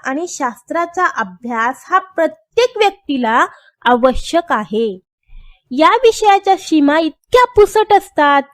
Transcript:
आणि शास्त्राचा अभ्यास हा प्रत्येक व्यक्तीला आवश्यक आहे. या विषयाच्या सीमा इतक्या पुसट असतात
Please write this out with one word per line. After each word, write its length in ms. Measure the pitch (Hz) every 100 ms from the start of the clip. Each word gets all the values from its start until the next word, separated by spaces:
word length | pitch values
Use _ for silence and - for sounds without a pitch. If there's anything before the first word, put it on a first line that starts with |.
| 262
आणि 160 | 277 349
शास्त्राचा 800 | - 254 214 - 311 339 359 349 -
अभ्यास 680 | 202 180 233 233 233 269 -
हा 120 | 370
प्रत्येक 800 | 370 - 320 - _ - 494 415
व्यक्तीला 680 | 403 392 - 269 226 240 359 - _ _
आवश्यक 680 | 240 247 262 - - 339 339
आहे. 460 | 240 185 214 226 185 _ _ _ - - _ -
या 180 | 254 311
विषयाच्या 640 | 440 466 - 427 392 392 381
सीमा 400 | - 311 285 311
इतक्या 460 | 320 - _ 508 494
पुसट 460 | 415 403 427 427
असतात 500 | 392 - - 294 285 277